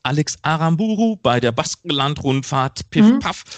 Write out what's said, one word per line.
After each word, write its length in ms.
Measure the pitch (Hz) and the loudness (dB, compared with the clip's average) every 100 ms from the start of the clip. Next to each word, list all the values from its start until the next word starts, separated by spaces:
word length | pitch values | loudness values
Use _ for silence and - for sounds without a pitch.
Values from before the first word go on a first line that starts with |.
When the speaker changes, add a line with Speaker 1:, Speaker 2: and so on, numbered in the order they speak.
Speaker 1:
Alex 340 | 127 147 151 - | -4 -2 -2 -4
Aramburu 760 | 151 160 165 165 220 208 226 214 | -4 0 0 0 0 0 0 0
bei 220 | - 120 | 0 2
der 140 | 120 | 0
Baskenland-Rundfahrt, 1400 | 117 - - - 143 139 143 139 135 131 139 131 - - | -2 -6 -8 -6 -4 -2 -2 -2 -2 -2 -2 -2 -6 -6
piff, 160 | - | 4
Speaker 2:
Mhm. 140 | 214 269 | 6 6
Speaker 1:
paff. 260 | - - - | 0 -8 -14